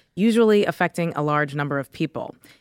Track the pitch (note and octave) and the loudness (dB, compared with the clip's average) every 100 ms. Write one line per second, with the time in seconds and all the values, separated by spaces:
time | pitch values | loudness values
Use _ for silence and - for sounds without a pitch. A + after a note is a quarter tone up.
0 | _ - A3 A3+ A3+ G#3 G3+ E3 F3 - | _ -2 2 4 4 4 2 0 -2 -2
1 | E3+ - D3+ D3 D3 C#3+ C#3+ C#3 C3+ - | -4 -2 -2 0 -2 -2 -4 -4 -6 -6
2 | D#3 A#2+ - - - _ | -6 -6 -12 -14 -20 _